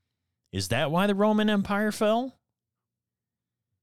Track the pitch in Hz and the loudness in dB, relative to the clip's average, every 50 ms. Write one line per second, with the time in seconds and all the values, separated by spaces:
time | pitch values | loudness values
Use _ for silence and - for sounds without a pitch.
0 | _ _ _ _ _ _ _ _ _ _ - 95 95 95 117 120 156 143 151 175 | _ _ _ _ _ _ _ _ _ _ -8 -6 -4 -2 -2 -2 0 0 0 0
1 | 196 208 202 190 202 214 214 214 214 214 214 202 196 - 208 202 214 214 208 - | 0 0 2 2 2 2 2 2 2 2 2 0 0 0 -2 -2 -2 -2 -2 0
2 | 226 208 220 233 254 269 - _ _ _ _ _ _ _ _ _ _ _ _ _ | 0 2 2 0 -2 -4 -10 _ _ _ _ _ _ _ _ _ _ _ _ _
3 | _ _ _ _ _ _ _ _ _ _ _ _ _ _ _ _ | _ _ _ _ _ _ _ _ _ _ _ _ _ _ _ _